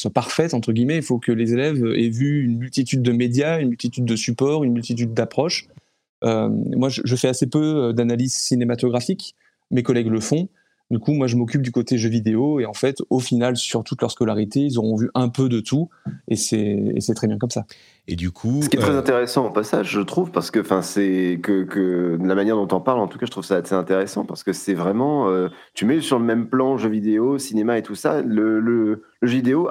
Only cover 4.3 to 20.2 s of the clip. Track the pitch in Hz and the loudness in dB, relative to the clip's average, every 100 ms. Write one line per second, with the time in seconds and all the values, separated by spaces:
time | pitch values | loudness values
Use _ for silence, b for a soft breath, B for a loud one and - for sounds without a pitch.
4.3 | 117 135 156 139 120 117 117 117 110 113 | 0 2 2 2 0 -2 -4 -2 -2 -2
5.3 | - 160 - - b b b b - 117 | 0 0 -2 -8 b b b b -4 0
6.3 | 110 110 110 110 131 135 127 - 123 131 | 2 2 0 -2 0 0 0 -2 0 0
7.3 | 123 127 156 156 156 120 117 120 120 127 | 0 0 0 2 2 0 2 0 2 0
8.3 | - - 123 120 120 123 120 120 190 - | -2 0 0 0 0 0 0 -2 -4 -4
9.3 | - _ _ - 123 117 120 117 110 107 | -20 _ _ -4 -2 2 0 2 0 0
10.3 | 151 190 _ _ _ - 117 - 147 131 | 0 -2 _ _ _ -4 -2 0 2 2
11.3 | 120 117 143 127 123 117 123 113 117 110 | 2 0 0 0 -2 0 0 2 0 2
12.3 | 110 143 147 110 - 131 139 - 127 120 | 2 2 0 -2 -2 -2 -2 -2 0 2
13.3 | 120 123 123 - 117 110 131 117 - 110 | 2 2 0 -2 -2 -4 -2 -4 0 0
14.3 | 107 104 139 143 120 110 107 120 127 123 | 0 0 0 0 0 0 0 0 0 0
15.3 | 120 131 117 107 135 165 B B B - | 0 0 0 0 -2 -2 B B B -4
16.3 | 110 - 110 104 101 104 104 98 107 110 | -4 0 0 0 0 0 -2 -2 -2 0
17.3 | 107 120 120 104 B B B - 87 90 | -2 -4 -4 -8 B B B -8 -4 -4
18.3 | - 110 139 147 - - 139 127 123 120 | -4 -2 0 0 2 2 2 2 2 2
19.3 | 143 117 107 107 160 - 104 95 - | 0 0 -2 -2 -2 0 -2 -2 -2